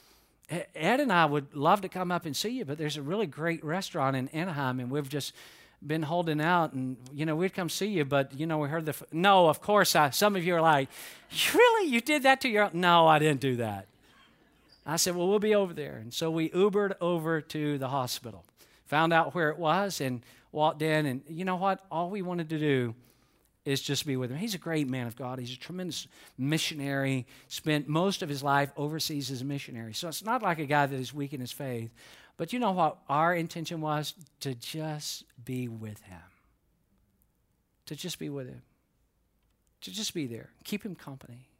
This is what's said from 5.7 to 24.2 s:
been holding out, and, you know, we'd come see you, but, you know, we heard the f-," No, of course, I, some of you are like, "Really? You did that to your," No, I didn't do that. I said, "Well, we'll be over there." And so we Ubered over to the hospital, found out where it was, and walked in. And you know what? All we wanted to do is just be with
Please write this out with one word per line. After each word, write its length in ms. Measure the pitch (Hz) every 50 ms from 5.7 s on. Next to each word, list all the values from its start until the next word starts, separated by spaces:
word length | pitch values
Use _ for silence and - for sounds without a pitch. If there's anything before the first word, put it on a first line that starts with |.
| _ _ -
been 180 | 143 156 160 156
holding 380 | 139 165 175 175 165 151 151
out, 320 | 151 165 180 175 165 151 -
and, 240 | 131 131 127 131 - 127 - 147
you 120 | 143 156
know, 100 | 160 151
we'd 180 | 156 185 190 -
come 160 | - 180 156
see 180 | - - 190 214
you, 160 | 208 170 143
but, 340 | 131 143 139 139 135 139 131
you 80 | 156
know, 120 | 165 160 151
we 100 | 151 139
heard 180 | 156 170 160
the 40 | 151
f-," 140 | 135 - - - -
No, 340 | 160 180 202 196 185 175 156
of 140 | 147 -
course, 340 | - - 208 202 185 - -
I, 140 | 170 151 139
some 260 | - - 202 208 202
of 80 | 190 165
you 120 | 180 175
are 60 | 165
like, 280 | 160 160 151 139 135 - - - - - - - - - - - - - -
"Really? 360 | 330 480 494 453 453 392 311
You 120 | 240 233
did 220 | 233 - 302 302 254
that 180 | 269 269 262
to 80 | - 254
your," 200 | 214 208 208 - -
No, 340 | 170 185 180 170 170 165 160
I 120 | 156 147
didn't 220 | 151 156 147 127
do 140 | 135 135 127 117
that. 300 | 117 110 101 98 95 - _ _ _ _ _ _ _ _ _ _ _ _ _ _ _ _ _ _ -
I 120 | 139 156 165
said, 180 | - 180 175
"Well, 140 | 175 175 185
we'll 100 | 202 208
be 160 | 196 214 208
over 180 | 208 196 180 165
there." 220 | 151 143 143 139
And 180 | 120 110 120 -
so 160 | - 165 160
we 200 | 160 165 160 160
Ubered 460 | - 180 196 208 185 208 202 196 190 -
over 400 | 175 175 180 170 156 160 165 156
to 380 | 147 - - 151 151 147 147 135
the 100 | 131 123
hospital, 560 | 139 139 127 123 - - - 117 101 90 - _ _ _ - _ _ _ _
found 280 | - 143 151 160 165 170
out 200 | 165 165 143 -
where 160 | 180 165 151
it 80 | 151 160
was, 440 | 170 156 160 185 202 196 - -
and 220 | 143 131 127 120 - - - _ _ _
walked 300 | - 151 151 156 156 151
in. 240 | 156 160 156 156 151
And 160 | 139 123 135 - -
you 160 | 165 160 185
know 100 | 190 185
what? 300 | 175 185 196 190 190 - -
All 200 | 156 160 175 175
we 120 | 208 208
wanted 280 | 180 180 180 175 165 156
to 100 | 160 151
do 360 | 151 151 139 131 123 117 113 - - _ _ _ _ _ _ _ _ _ _ _ -
is 160 | 147 139 135
just 240 | - - 143 127 -
be 120 | 151 135
with 120 | 127